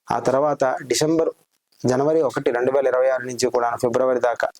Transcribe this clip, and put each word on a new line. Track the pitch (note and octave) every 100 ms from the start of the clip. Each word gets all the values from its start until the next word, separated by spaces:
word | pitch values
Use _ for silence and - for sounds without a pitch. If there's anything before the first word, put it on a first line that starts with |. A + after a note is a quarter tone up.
| -
ఆ | A#2
తర్వాత | B2 C3+ D3 C#3 C3 C#3
డిసెంబర్, | B2+ A#2 D#3 E3 E3 - _ _ _ _
జనవరి | A#2+ B2+ D3 D#3+
ఒకటి, | C3+ C#3+ C#3+
రెండు | B2 B2+
వేల | C#3 C3
ఇరవై | B2+ C3
ఆరు | B2+ B2
నుంచి | A#2+ B2+
కూడా | B2 A#2+ A#2+
ఫిబ్రవరి | B2 B2 C3 B2
దాకా, | A#2+ A#2 -